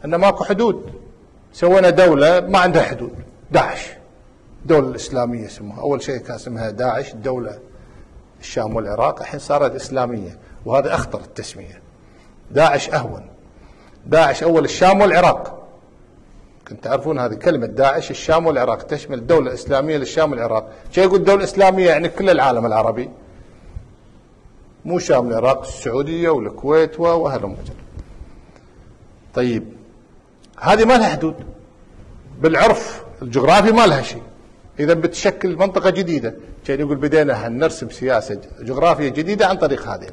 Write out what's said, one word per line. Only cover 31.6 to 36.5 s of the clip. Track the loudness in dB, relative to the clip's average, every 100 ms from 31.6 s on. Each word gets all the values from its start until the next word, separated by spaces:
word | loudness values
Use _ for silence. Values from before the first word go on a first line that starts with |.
| -20 _ -20 -20 -20 -20 -20 -2
بالعرف | 0 4 4 2 -4 -14 -18 -14
الجغرافي | -4 0 4 6 6
ما | 6 6
لها | 4
شيء. | -4 -12 -18 -20 -20 _ -20 -4
إذا | 0
بتشكل | 2 0 0 -2 -2 -4 0
منطقة | 0 2 0
جديدة، | 0 -2 -4 -4 -10 -20